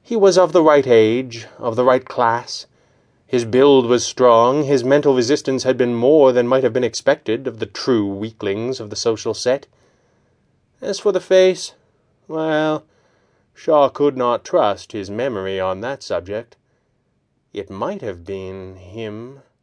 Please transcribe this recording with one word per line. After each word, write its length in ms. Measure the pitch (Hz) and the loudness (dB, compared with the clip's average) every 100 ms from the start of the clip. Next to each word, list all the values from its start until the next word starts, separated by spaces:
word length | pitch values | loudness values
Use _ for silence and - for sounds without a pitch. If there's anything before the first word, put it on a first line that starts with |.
He 160 | _ 233 | _ 2
was 220 | 196 175 | 4 6
of 140 | 175 | 4
the 100 | 175 | 4
right 240 | 156 147 131 | 4 4 6
age, 600 | 117 110 120 131 117 110 - | 4 4 2 -4 -12 -18 -10
of 180 | 123 113 | -6 0
the 80 | |
right 180 | 123 131 | 2 2
class. 640 | 127 - 120 117 117 - - _ _ _ _ _ _ | -2 -2 0 0 -6 -16 -16 _ _ _ _ _ _
His 180 | 123 | -4
build 400 | 113 127 143 135 | -2 2 6 4
was 220 | 120 123 - | 4 0 0
strong, 580 | - 127 113 117 139 | 0 4 4 4 0
his 180 | 139 139 | 0 0
mental 320 | 123 143 147 | 2 2 2
resistance 500 | 127 120 151 - 131 | 0 0 -2 -2 -4
had 120 | 123 123 | -2 0
been 180 | 123 | 0
more 380 | 117 123 156 135 | 0 2 4 4
than 160 | 123 120 | 4 0
might 160 | 131 | 0
have 80 | 127 | 0
been 100 | 113 | -2
expected 640 | 120 - - 147 - 127 135 | -4 -4 -2 -2 -2 -6 -6
of 120 | 117 | -10
the 80 | 110 | -12
true 400 | - - 120 101 | -8 -2 0 0
weaklings 760 | 98 110 113 107 101 117 131 | -6 -10 -8 -6 -6 -6 -8
of 80 | 107 | -10
the 80 | 104 | -6
social 380 | 120 110 - | -4 -4 -6
set. 320 | 107 123 139 - _ _ _ _ _ _ _ _ _ _ _ | -6 -4 -4 -6 _ _ _ _ _ _ _ _ _ _ _
As 180 | - 196 | -8 -4
for 140 | 214 | -2
the 80 | 185 | -2
face, 540 | - 185 185 185 - _ _ _ _ _ _ | 2 4 4 2 -8 _ _ _ _ _ _
well, 580 | 156 160 156 156 156 _ _ _ _ _ _ _ | -8 -2 -2 -2 -4 _ _ _ _ _ _ _
Shaw 380 | _ - 151 139 | _ 0 4 2
could 260 | - 143 131 | 2 -2 0
not 300 | 123 117 - | -2 -2 -2
trust 460 | 175 113 98 - | 0 0 -2 -8
his 180 | 107 95 | -12 -10
memory 500 | 104 135 107 95 95 | -6 -6 -6 -6 -4
on 220 | 92 95 | -4 -4
that 200 | 117 139 | -8 -10
subject. 540 | - 92 87 104 117 _ _ _ _ _ _ _ _ _ _ | -8 -8 -6 -10 -12 _ _ _ _ _ _ _ _ _ _
It 160 | - 98 | -14 -12
might 320 | 98 127 196 | -8 -8 -8
have 240 | 120 87 | -10 -12
been 520 | 87 98 95 95 95 95 | -12 -12 -12 -14 -16 -18
him. 640 | 92 104 110 104 120 139 _ _ | -20 -14 -12 -12 -16 -20 _ _